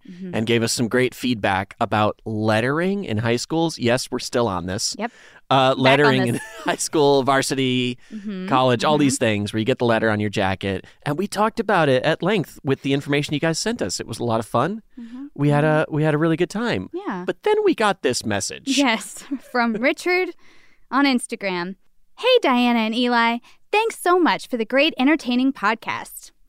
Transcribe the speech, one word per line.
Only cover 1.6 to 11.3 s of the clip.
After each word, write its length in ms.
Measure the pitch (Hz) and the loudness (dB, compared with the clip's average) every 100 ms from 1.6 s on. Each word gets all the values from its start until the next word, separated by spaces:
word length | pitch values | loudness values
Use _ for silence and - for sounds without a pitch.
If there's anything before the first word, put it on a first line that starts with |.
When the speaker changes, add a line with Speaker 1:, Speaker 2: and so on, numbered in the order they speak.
| 98 - | -2 -4
Speaker 2:
about 420 | 110 107 107 - - | -2 2 0 -2 -6
lettering 800 | 110 107 107 120 151 180 202 196 | -2 2 2 2 0 -2 -2 -4
in 120 | 107 | -2
high 180 | 117 120 | 0 -2
schools. 420 | - 160 165 - | 0 -2 -2 0
Yes, 320 | 120 127 - | 0 0 -2
we're 80 | 127 | -8
still 280 | - 127 117 | -4 -2 0
on 180 | 92 87 | -2 -4
this. 280 | 95 - - | -4 -6 -6
Speaker 1:
Yep. 120 | 226 - - - _ | -8 -10 -20 -20 _
Speaker 2:
Uh, 200 | 135 131 | 2 4
Speaker 1:
Back 60 | 135 | 4
on 60 | |
Speaker 2:
lettering 440 | 131 139 147 131 123 | 4 6 6 4 0
in 60 | 107 | -2
Speaker 1:
this. 80 | - | -6
Speaker 2:
<laughs> 60 | - - | -10 -6
high 100 | 165 | -4
school, 480 | - 165 143 139 | -2 4 4 4
varsity, 760 | 131 135 131 135 131 127 123 120 - | 4 2 0 0 0 0 -2 -4 -12
Speaker 1:
Mm-hmm. 340 | 214 202 190 185 | -12 -10 -8 -2
Speaker 2:
college, 360 | 131 131 120 | 2 2 2
all 120 | 143 151 | 2 2
Speaker 1:
Mm-hmm. 60 | |
Speaker 2:
these 160 | 143 127 | 2 2
things 360 | 117 104 101 | 0 0 -2
where 60 | 110 | -2
you 60 | 110 | -2
get 140 | 127 | 0
the 60 | 120 | 2
letter 240 | 113 113 | 2 2
on 80 | 107 | 0
your 100 | 104 | -2
jacket. 560 | 101 95 95 98 95 - _ | 0 -2 -2 -4 -6 -8 _
And 140 | - 147 | -6 -4
we 100 | |
talked 320 | 202 | -4